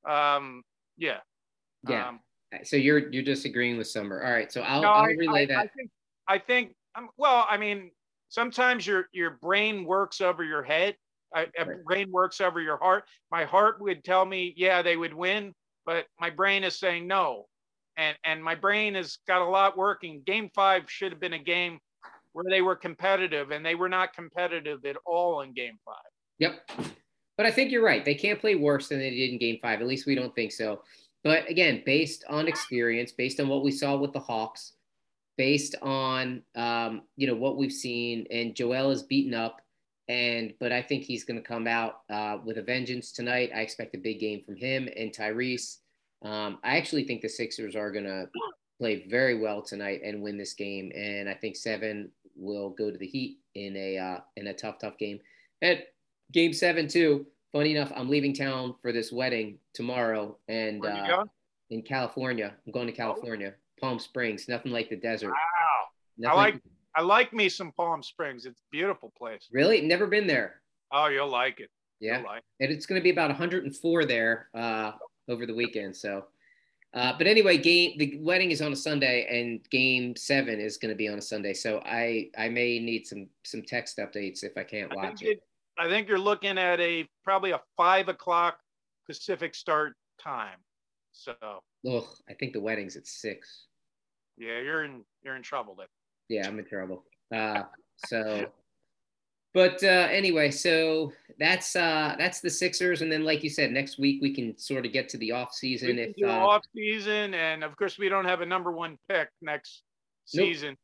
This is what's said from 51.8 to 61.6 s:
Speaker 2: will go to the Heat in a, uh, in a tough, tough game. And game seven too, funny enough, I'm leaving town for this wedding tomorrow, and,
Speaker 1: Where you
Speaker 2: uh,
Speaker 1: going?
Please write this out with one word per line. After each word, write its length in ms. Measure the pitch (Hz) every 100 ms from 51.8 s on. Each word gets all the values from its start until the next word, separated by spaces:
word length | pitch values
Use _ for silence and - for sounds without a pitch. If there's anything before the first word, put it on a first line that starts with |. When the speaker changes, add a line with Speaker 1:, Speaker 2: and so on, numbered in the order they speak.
| 110 104 101 _ _ 76
Speaker 2:
will 340 | 92 104 98
go 220 | 95 107
to 60 | 98
the 100 | 95
Heat 320 | 135 127 - _ 98
in 200 | 101 98
a, 220 | 95 95
uh, 220 | 92 90 - -
in 100 | 101
a 60 |
tough, 240 | 92 110 -
tough 200 | 107 -
game. 200 | 104 101 _ _ _ _
And 180 | 170 175 - _ _ _ _
game 220 | 170 165
seven 340 | - 175 165 151
too, 380 | 175 160 143 139 _ _
funny 240 | 147 151 151
enough, 160 | 139 -
I'm 140 | 127
leaving 240 | 147 143
town 420 | 139 135 131 127 123
for 100 | 123
this 200 | 117 113
wedding 460 | 120 131 117 107 104 _
tomorrow, 640 | - 120 127 117 110 104 - -
and, 340 | 113 110 104
Speaker 1:
Where 140 | 104 101
you 60 |
Speaker 2:
uh, 140 | 98 180
Speaker 1:
going? 140 | 214 _ _ _